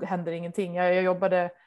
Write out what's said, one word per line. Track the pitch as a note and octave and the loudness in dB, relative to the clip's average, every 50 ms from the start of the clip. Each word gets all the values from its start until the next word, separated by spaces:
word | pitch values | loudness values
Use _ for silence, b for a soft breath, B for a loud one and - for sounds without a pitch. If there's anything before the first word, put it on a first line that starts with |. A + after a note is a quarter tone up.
| - | -6
händer | - F#3+ F3 E3+ E3 | -4 -4 -4 -4 -6
ingenting. | E3 E3+ E3+ E3+ F3 - F#3+ F3 E3+ | -6 -6 -8 -6 -6 -6 -6 -4 -2
Jag, | F3+ F3+ F3+ F3+ | 0 2 4 4
jag | F#3 F#3 | 4 4
jobbade | F#3 F3+ F3+ G3 F#3 F#3 F3+ F3 F3 b b b | 2 2 2 2 2 2 2 0 -2 b b b